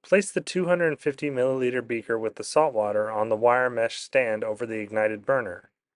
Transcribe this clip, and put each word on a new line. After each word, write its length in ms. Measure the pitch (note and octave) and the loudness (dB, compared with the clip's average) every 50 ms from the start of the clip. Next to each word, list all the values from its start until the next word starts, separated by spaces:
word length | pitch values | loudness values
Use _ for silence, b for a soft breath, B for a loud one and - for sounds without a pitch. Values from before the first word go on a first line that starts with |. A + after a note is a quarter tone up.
| _ - | _ 4
Place 240 | F#3 G3+ F#3+ - | 2 2 2 0
the 80 | - F3+ | -4 -6
two 240 | D#3+ - - F#3 F3+ | -6 -4 -4 -2 0
hundred 340 | E3+ F3+ F3 E3+ D#3+ D3 - | 2 2 2 2 0 0 0
fifty 300 | - D3+ C3+ C3+ D3 D3 | -4 -4 -4 -2 -6 -4
milliliter 580 | C#3 B2+ B2+ C3 C3 C3 B2+ B2 B2 B2+ A#2+ | 0 0 0 0 0 0 0 0 -2 -2 -4
beaker 320 | A#2 A#2+ A2+ G#2+ - A#2 A2+ | -4 -6 -6 -4 -4 -4 -2
with 180 | A2 A2 G#2 | -2 -4 -6
the 60 | - | -6
salt 300 | G#2+ - - D#3 D#3 D3+ | -12 0 2 2 2 4
water 380 | B2 A2 G#2 G#2 G#2 G#2 G#2+ A2 | 2 0 0 0 0 0 -2 -2
on 180 | A2 G#2+ G#2+ A2+ | -2 -2 0 0
the 80 | A2 | 0
wire 320 | G#2+ A2+ A#2+ A#2+ B2+ B2+ B2+ | 4 4 4 4 4 2 0
mesh 300 | B2 A#2 A2+ A2+ - - | 0 0 -2 -2 -2 -8
stand 440 | - - - C3+ B2+ A2+ G#2+ G#2+ | -14 0 0 0 2 2 -2 -2
over 220 | A2+ A2 G#2+ G#2 A#2+ | -4 -6 -6 -6 -6
the 140 | A2+ A2+ A2 | -8 -6 -8
ignited 480 | G#2+ G2 A2 G#2+ G#2+ G#2+ G#2+ G#2 G2+ | -8 -4 -2 0 0 0 -2 -4 -2
burner. 420 | - C#3 C3 A#2 F#2+ F2 F#2 _ _ _ _ _ _ _ | -2 0 0 -2 -6 -12 -14 _ _ _ _ _ _ _